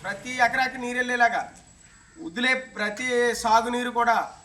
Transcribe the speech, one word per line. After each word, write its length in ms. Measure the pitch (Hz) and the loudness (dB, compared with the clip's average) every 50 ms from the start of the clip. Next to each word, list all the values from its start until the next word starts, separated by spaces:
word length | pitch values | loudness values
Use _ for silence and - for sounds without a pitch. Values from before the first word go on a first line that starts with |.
| - | -8
ప్రతి 280 | 185 202 196 - 247 254 254 247 | -8 -10 -10 -8 -10 0 2 2
ఎకరాకి 320 | 233 233 262 262 254 254 254 | 2 4 2 0 0 -2 -6
నీరు 200 | 247 247 247 247 | -6 -6 -2 -2
వెళ్ళేలాగా 540 | 247 247 247 240 240 233 233 - - - - - - - - _ _ - - - - _ _ - 320 | -2 -2 2 4 4 4 4 0 -6 -6 -12 -20 -20 -20 -20 _ _ -20 -20 -20 -20 _ _ -14 -14
వదిలే 280 | 330 165 208 247 254 262 | -10 -6 -2 0 0 0
ప్రతి 800 | 254 - - 202 208 214 214 208 - 254 254 247 240 240 240 226 | 0 -2 -10 -8 -6 -6 -6 -6 -6 -6 -2 0 2 2 2 0
సాగునీరు 540 | - - 233 220 226 226 247 240 240 247 247 | 0 0 4 4 4 4 2 -2 -2 -4 -2
కూడా 420 | 226 233 233 240 226 208 - - - - - | -2 0 2 2 2 2 0 -4 -8 -18 -20